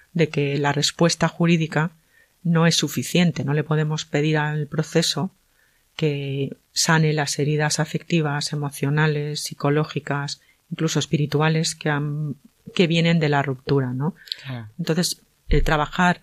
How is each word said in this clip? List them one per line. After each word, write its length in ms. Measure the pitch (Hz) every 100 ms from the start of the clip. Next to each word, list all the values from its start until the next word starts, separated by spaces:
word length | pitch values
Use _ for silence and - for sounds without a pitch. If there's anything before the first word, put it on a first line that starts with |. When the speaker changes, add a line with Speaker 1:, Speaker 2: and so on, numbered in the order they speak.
| _
Speaker 1:
de 160 | 170 156
que 300 | 147 143 143
la 140 | 143
respuesta 560 | 147 135 - 170 - 165
jurídica 640 | - 170 170 160 147 165 - _ _ _ _
no 240 | 170 165 165
es 100 | 160
suficiente. 680 | 151 - 123 170 175 -
No 100 | 135
le 100 | 147
podemos 400 | 147 156 151 156
pedir 320 | - 147 151 151
al 300 | 151 151 147
proceso 640 | 151 156 165 170 - 139 - _ _ _ _ _ -
que 600 | 156 143 139 139 135 - _
sane 400 | - - 160 156
las 260 | 151 143 -
heridas 420 | 143 151 151 -
afectivas, 720 | 156 160 - 170 151 143 143
emocionales, 880 | 151 143 - 139 151 156 147 147 147
psicológicas, 1000 | - - 143 147 151 147 - 143 143 - _ _ -
incluso 280 | 165 160 151
espirituales 760 | 139 160 147 147 156 160 160
que 140 | - 156
han, 480 | 147 147 147 151 - - _ -
que 120 | - 175
vienen 340 | 165 165 170
de 80 | 151
la 140 | 143
ruptura, 500 | 135 131 - 139 127
¿no? 220 | 127 147 - - -
Speaker 2:
Claro. 240 | 135 123 110 -
Speaker 1:
Entonces, 440 | 165 160 170 - _ _ -
el 140 | 151
trabajar 600 | 139 156 151 - 180 175